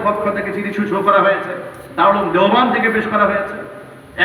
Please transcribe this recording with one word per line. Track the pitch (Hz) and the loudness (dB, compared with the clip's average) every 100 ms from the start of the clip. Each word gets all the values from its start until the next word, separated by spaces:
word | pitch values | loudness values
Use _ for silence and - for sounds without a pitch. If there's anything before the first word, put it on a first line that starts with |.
| 202 | 0
পক্ষ | 208 202 202 | 0 -2 -2
থেকে | 196 | -4
চিঠি | 196 202 208 | -4 -4 -2
সুসহ | 202 196 196 | -2 0 4
করা | 196 190 | 4 4
হয়েছে, | - 170 180 - - - - | 0 -2 -8 -10 -14 -12 0
দারুল | 185 202 175 | 2 2 2
দেওবান | 170 202 185 233 | 2 4 4 2
থেকে | 220 220 | 2 0
পেশ | 220 214 | 0 0
করা | 208 202 | 0 0
হয়েছে। | 196 - - - - - - - - | 0 -4 -10 -12 -16 -18 -20 -14 -2